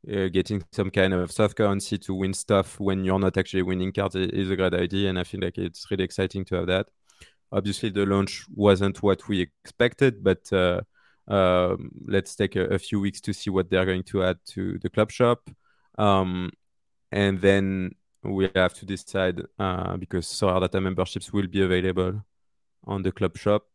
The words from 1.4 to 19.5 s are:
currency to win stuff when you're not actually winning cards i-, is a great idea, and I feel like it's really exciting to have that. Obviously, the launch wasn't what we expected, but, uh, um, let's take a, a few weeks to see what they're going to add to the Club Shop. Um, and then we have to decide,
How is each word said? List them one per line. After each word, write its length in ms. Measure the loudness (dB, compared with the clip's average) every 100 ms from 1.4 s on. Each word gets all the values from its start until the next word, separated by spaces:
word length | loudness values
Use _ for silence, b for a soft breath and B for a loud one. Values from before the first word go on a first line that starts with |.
| 0 2
currency 420 | 0 0 -4 -8
to 160 | -6
win 180 | -4 -2
stuff 480 | -4 2 2 2 -2
when 240 | -2 0
you're 140 | 2 2
not 180 | 2 2
actually 260 | 0 0
winning 300 | 0 0 -2
cards 240 | -2 -2 -2
i-, 40 |
is 280 | -2 -2 -2
a 80 | 0
great 180 | 0
idea, 360 | 2 0 0 0
and 80 | -2
I 60 |
feel 160 | -4 -4
like 160 | -6 -4
it's 320 | -8 -8 -8
really 140 | -4
exciting 400 | -4 -2 -2 -2 -4
to 80 |
have 140 | -4 0
that. 200 | 0 -2 _ b b b b _
Obviously, 380 | -4 -2 -4 -4
the 160 | 0 2
launch 400 | 2 2 -4 -14
wasn't 480 | 2 4 6 2 0
what 260 | 0 0 0
we 140 | -2
expected, 800 | -2 _ -20 0 0 4 0 2
but, 280 | 0 0 0
uh, 280 | 2 2 0 -4 b b b -2
um, 600 | 2 4 4 2 -2 -6 -14 0
let's 300 | 0 0 -2
take 200 | -2 0
a, 80 | 0
a 120 | 0
few 220 | 0 -2
weeks 200 | -2 -4
to 120 | -8
see 160 | -6 -2
what 180 | 0 2
they're 160 | 2
going 200 | 2 0
to 180 | -2 0
add 160 | 0 -2 -8
to 320 | -8 -6 -4
the 100 | -4
Club 220 | 0 0
Shop. 400 | 2 2 2 -4 -20 _ _ _ 0
Um, 540 | 4 4 2 -2 -6 -10 _ _ _ _ _
and 280 | 0 0 4
then 560 | 4 4 2 -2 -4 -8 _ _
we 280 | -6 -2 0
have 200 | 2 0
to 100 | 0
decide, 560 | -10 -10 -6 -2 -2 -2 -10